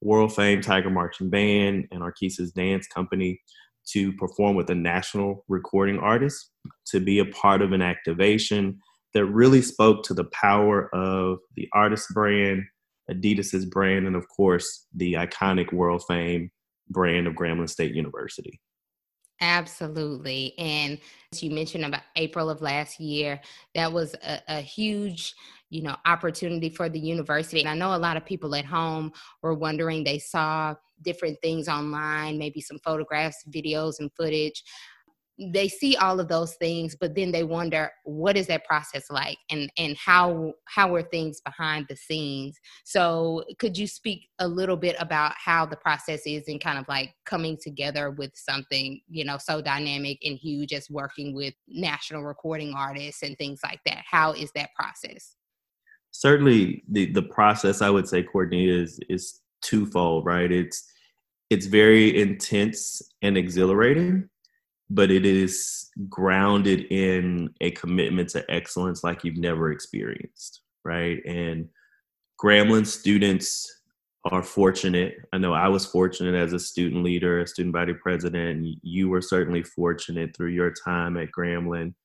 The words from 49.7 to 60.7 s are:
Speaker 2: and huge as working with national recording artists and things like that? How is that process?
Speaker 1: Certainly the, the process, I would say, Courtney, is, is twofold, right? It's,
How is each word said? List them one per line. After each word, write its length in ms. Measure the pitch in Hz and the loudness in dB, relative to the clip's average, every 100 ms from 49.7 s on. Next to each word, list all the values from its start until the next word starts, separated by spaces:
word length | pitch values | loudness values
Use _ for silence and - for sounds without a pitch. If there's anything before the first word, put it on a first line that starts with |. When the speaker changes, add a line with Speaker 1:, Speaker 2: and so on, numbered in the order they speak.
| 139 147 143 143 143 | -4 -4 -4 -6 -8
Speaker 2:
and 140 | 156 131 | -8 -8
huge 340 | 151 143 147 | -6 -6 -6
as 180 | 143 139 | -8 -8
working 440 | 147 139 - 143 | -10 -10 -10 -10
with 220 | 135 139 - _ | -8 -10 -12 _
national 560 | 139 175 147 - 156 | -8 -6 -6 -10 -10
recording 500 | 147 143 160 156 147 139 | -12 -10 -8 -6 -8 -6
artists 480 | 139 139 147 - | -8 -8 -12 -12
and 140 | 143 143 | -12 -8
things 220 | 143 143 | -10 -8
like 160 | - - - | -12 -8 -6
that? 180 | - - | -6 -2
How 240 | 170 156 | 2 2
is 180 | 156 147 147 | -2 -8 -8
that 140 | - - | -8 -8
process? 600 | - - - - - _ _ _ _ _ _ _ _ | -8 -10 -16 -18 -20 _ _ _ _ _ _ _ _
Speaker 1:
Certainly 720 | - 139 143 139 113 92 - - | 2 6 6 8 6 4 -2 -2
the, 240 | 104 92 | 0 2
the 120 | 98 | 0
process, 580 | 92 - 104 104 98 98 | 0 4 4 6 2 2
I 80 | 101 | 4
would 180 | 101 92 | 2 2
say, 140 | 90 | 0
Courtney, 480 | 92 98 90 90 92 | 0 -2 0 2 4
is, 300 | 90 82 - - | 4 0 -6 -6
is 320 | 92 - - _ _ | -6 -6 -16 _ _
twofold, 640 | - 110 101 90 85 82 87 | 0 0 2 2 2 2 0
right? 240 | 87 87 | 2 2
It's, 360 | 90 90 | 2 0